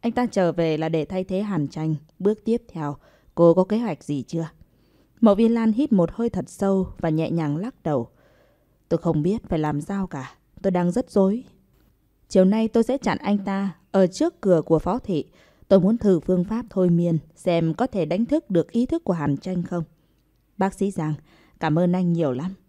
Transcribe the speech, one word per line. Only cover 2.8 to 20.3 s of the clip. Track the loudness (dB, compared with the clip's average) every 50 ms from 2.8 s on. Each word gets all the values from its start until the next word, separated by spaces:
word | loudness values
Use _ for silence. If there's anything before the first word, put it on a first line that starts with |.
| -8 -8 -8 -10 _ _ _ _ _ _ _
cô | 4 6 6 6
có | 6 2
kế | 0 0 -4
hoạch | -2 -4 -6 -8 -8
gì | -8 -6 -6 -6
chưa?" | _ -6 -8 -8 -8 _ _ -20 _ _ _ _ _ _ _ _ _ _ _
Mộ | 4 4 6
Vi | 6 4 2
Lan | 2 2 0 0 0
hít | 0 0 2 2
một | 2 2 0 0
hơi | -4 -6 -4
thật | -4 -4 -8 -8
sâu | -6 -4 0 0 2 0 0 -4 -6 -6
và | -4 -2
nhẹ | -2 -2 -2 -2
nhàng | -2 -2 -2 -2 -4
lắc | -4 -6 -8 -12 _ _
đầu. | -2 -2 -2 -2 -4 _ _ _ _ _ _ _ _ _ _ _ _ _ _ _ _
Tôi | -4 -2
không | -2 0 -2 0 0
biết | 0 -2 -2 -4 -4
phải | -4 -2
làm | -2 -2 -4 -6
sao | -6 -6 -6 -6 -6
cả. | -6 -8 -12 -12 -14 -18 _ _ _ _ -4 -2
Tôi | 0
đang | 0 2 0 0
rất | 0 0 -4 0
rối. | 2 2 2 2 2 -2 -6 -12 _ _ _ _ _ _ _ _ _ _ _ _ _ _ _ _
Chiều | 2 4 4
nay | 4 4 2 0 0
tôi | 2 0 0
sẽ | 2 -2 -2
chặn | -2 -2 -4 -2
anh | -2 -2 -2 -2
ta | -2 -4 -4 -4 -4 -6 -8 _ _ _
ở | 2 2 2
trước | 2 2 0 -2 -2 -2 _
cửa | 2 2 4 4 4
của | 2 0 0
Phó | 2 -2 -4 -4
Thị. | -4 -4 -4 -4 -4 _ _ _ _ _ _ _ _ _
Tôi | 4 6
muốn | 6 4 0 2
thử | 2 2 2 2
phương | 2 0 0 0 0
pháp | -2 -4 -8 -8 -6
thôi | -2 0 2 2
miên, | 2 2 2 2 0 -2 -4 -6 _
xem | _ -4 0 0 2 0 0 0
có | -2 -4
thể | -4 -2 -4 -2
đánh | -2 -2 -2 -2
thức | 0 -2 -4 -2 _
được | 0 0 0 0
ý | -2 -2 -2
thức | -2 -2 -6 _
của | -4 -4
Hàn | -2 -2 -2 -2
Tranh | -4 -4 -6 -6 -6 -6
không. | -6 -6 -6 -8 -8 _ _ _ _ _ _ _ _